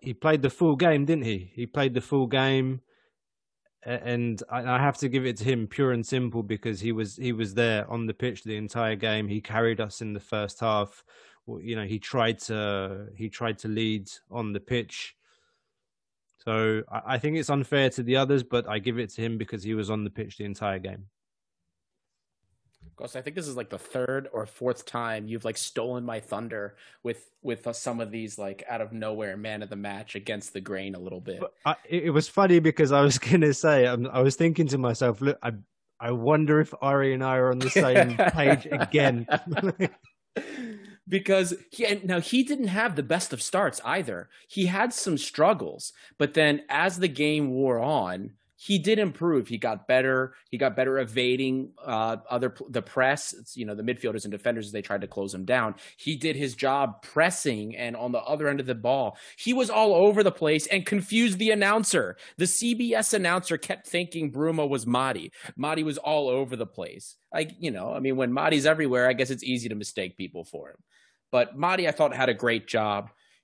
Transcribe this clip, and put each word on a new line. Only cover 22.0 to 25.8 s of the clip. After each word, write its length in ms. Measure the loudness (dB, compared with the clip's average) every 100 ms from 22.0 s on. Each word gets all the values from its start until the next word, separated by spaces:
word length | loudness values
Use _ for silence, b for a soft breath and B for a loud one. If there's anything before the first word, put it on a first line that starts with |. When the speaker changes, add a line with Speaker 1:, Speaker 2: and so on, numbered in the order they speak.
| _ _ _ _ _ _ _ _ -20 _
Speaker 2:
Gus, 180 | -14
I 80 | -10
think 140 | -10 -8
this 100 | -8
is, 100 | -10
like, 140 | -10
the 80 | -12
third 500 | -8 -4 -2 -4 -4
or 120 | -8
fourth 400 | -8 -4 -4 -4
time 440 | -6 -6 -4 -6 -6
you've, 160 | -6
like, 120 | -6 -6
stolen 480 | -6 -4